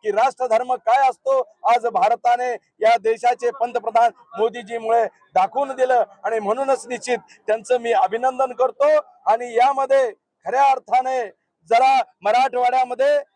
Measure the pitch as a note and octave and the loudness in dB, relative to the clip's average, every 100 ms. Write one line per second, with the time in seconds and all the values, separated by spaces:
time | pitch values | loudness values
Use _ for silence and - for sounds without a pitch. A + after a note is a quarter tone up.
0 | G#3+ G3+ B3+ - B3+ A3+ B3 B3+ - B3+ | -2 2 0 0 0 0 0 -4 0 2
1 | C4+ - C4 C4+ - _ G3 A#3+ A#3 G3 | 2 0 -2 -2 -2 _ 0 0 0 0
2 | G3 A#3 A#3+ A#3+ B3 A#3 _ _ A3 A#3 | 0 0 0 0 -2 -6 _ _ 2 2
3 | G#3+ A3+ A#3+ B3 A#3+ A#3 A#3+ A#3+ A3 A3+ | 0 0 0 0 -4 -4 -4 -4 -2 0
4 | A#3 - _ G3 A3+ A#3 G3+ A#3 A3+ A#3 | 0 -2 _ -4 -4 -4 -10 -10 -2 0
5 | G#3 _ _ F#3 G3 B3 C#4 C4 B3+ B3 | 0 _ _ 0 0 -2 -6 -2 0 0
6 | G3+ - G#3 A3+ G3+ A#3 C4+ C4 A#3+ B3 | 0 -6 -6 -4 -4 -4 -2 -2 -4 -10
7 | - A#3+ - _ - A3+ A3 B3 A#3 G#3+ | -4 -6 -6 _ -4 -4 0 -2 0 0
8 | F#3 A3 C4 B3+ C4+ B3 B3 - D4 D4+ | 0 0 -4 -2 -4 0 -2 0 2 2
9 | - _ - A3+ A#3+ A#3 B3+ C4+ C4+ C4+ | -2 _ -2 -2 -2 0 2 0 0 0
10 | B3 - _ _ - B3 C#4 C4 - B3+ | 0 -6 _ _ -6 0 2 0 0 -2
11 | B3+ C4 G#3 _ _ _ D#3+ A3+ C4 C4 | 0 -4 -6 _ _ _ _ 2 4 2
12 | - _ G3+ A#3+ C4 B3 B3 B3+ B3+ B3 | -2 _ 0 0 0 0 0 0 -2 -2
13 | C#4 D4 C#4 | 0 0 -4